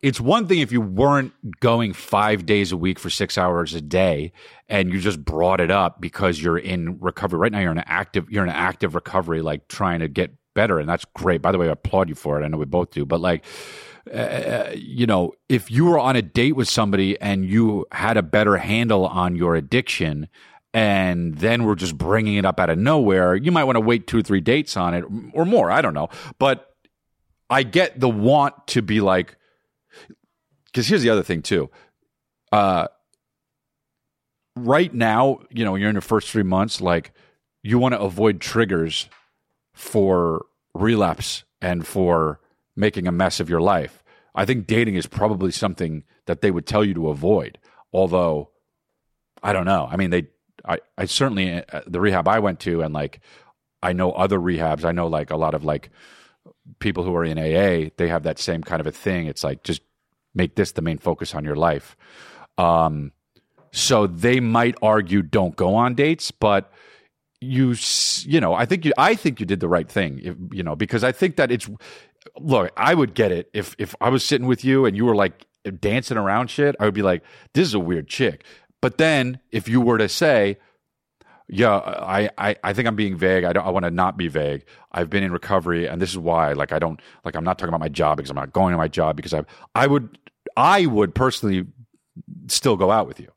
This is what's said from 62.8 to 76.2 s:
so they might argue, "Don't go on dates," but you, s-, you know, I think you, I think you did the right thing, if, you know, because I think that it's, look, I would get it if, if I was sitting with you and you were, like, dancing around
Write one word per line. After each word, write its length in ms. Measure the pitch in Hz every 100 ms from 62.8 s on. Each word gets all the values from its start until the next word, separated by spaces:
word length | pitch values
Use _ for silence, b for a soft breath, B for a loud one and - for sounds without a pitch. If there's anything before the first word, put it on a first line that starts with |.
| 80 76 71 _ _ _ _ _ _
so 360 | - - 123 101
they 320 | 85 117 127
might 360 | 120 117 120 117
argue, 400 | 107 107 92 98
"Don't 340 | 82 107 92 80
go 200 | 90 104
on 200 | 120 123
dates," 360 | 143 165 -
but 400 | - 110 101 98 b b b b _ _ _
you, 300 | 127 127 131
s-, 540 | 120 - - - - -
you 140 | 156
know, 120 | 98
I 120 | 90 117
think 180 | 185 156
you, 60 | 131
I 180 | 156 226
think 240 | 165 127
you 60 | 98
did 140 | 98
the 80 | 85
right 200 | 87 82
thing, 300 | - 87 67
if, 120 | 87 87 90
you 100 | 98
know, 120 | 85 76
because 280 | 107 120
I 80 | 123
think 260 | 127 185 -
that 140 | 135
it's, 180 | 120 - 107 B B B _ - -
look, 320 | 160 131 87 -
I 180 | 117
would 200 | 175 127
get 180 | - 107
it 180 | 87 90
if, 220 | 104 95 -
if 160 | 98 -
I 80 | 110
was 160 | 127 -
sitting 200 | 139 127
with 160 | 123 131
you 200 | 135 127
and 100 | 98
you 80 | 120
were, 100 | 107
like, 300 | 95 - - _ - 92
dancing 380 | 104 113 -
around 320 | 113